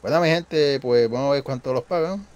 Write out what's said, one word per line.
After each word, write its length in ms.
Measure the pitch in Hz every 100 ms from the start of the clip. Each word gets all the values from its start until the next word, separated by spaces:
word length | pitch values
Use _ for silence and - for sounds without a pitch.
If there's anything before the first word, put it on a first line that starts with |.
Bueno, 180 | 98 156
mi 60 | 170
gente, 520 | 165 170 160 147 139
pues 300 | 131 120 117
vamos 220 | 120 139
a 20 |
ver 100 | 143
cuánto 300 | 135 131 131
los 100 | 131
pagan. 420 | - 180 160 196 202